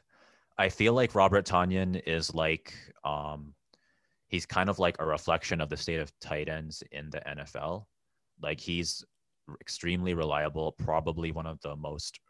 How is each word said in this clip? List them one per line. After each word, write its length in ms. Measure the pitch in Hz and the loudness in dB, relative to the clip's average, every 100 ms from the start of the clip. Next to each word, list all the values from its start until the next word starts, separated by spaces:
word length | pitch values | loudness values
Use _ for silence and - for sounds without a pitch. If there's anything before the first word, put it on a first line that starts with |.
| - _ - _ _ - | -18 _ -20 _ _ 2
I 100 | 95 | 2
feel 240 | - 107 | 6 6
like 220 | 120 123 | 6 4
Robert 320 | 107 95 98 95 | 6 8 6 4
Tonyan 560 | 92 90 92 92 92 | 4 4 2 2 0
is 300 | - 82 78 | 0 0 0
like, 400 | 80 80 80 - - - - | 2 2 2 -2 -18 -20 -8
um, 500 | - 73 76 73 73 73 _ _ _ _ _ _ _ | -4 -4 -4 -8 -12 -18 _ _ _ _ _ _ _
he's 180 | 90 | -4
kind 240 | - 98 95 | -2 0 2
of 100 | 95 | 4
like 180 | 90 85 | 2 2
a 80 | 78 | 0
reflection 540 | 76 - 82 - 85 | 0 2 0 0 -2
of 100 | 76 | -2
the 60 | 76 | -2
state 240 | - 82 | -2 -2
of 120 | 76 - | -4 -10
tight 280 | - 76 76 | -8 -6 -4
ends 340 | 78 78 76 - | -6 -8 -12 -14
in 180 | 73 76 | -14 -10
the 160 | 73 - | -10 -8
N 120 | 71 | -10
F 180 | 71 - | -10 -8
L. 320 | 76 92 104 _ _ _ _ _ | -6 -6 -10 _ _ _ _ _
Like, 180 | 73 - | -6 -6
he's 440 | - 85 82 - - _ _ _ - 73 | -4 -2 -2 -6 -12 _ _ _ -20 -18
extremely 540 | - - 85 90 90 | -12 -6 -2 0 0
reliable, 580 | 85 78 73 76 78 78 | 0 0 0 0 -2 -4
probably 580 | - - 80 80 80 82 | -2 0 0 0 -2 -4
one 140 | 80 80 | -4 -6
of 140 | 80 | -8
the 140 | 76 73 | -10 -8
most 440 | 76 76 - - - | -8 -8 -10 -14 -20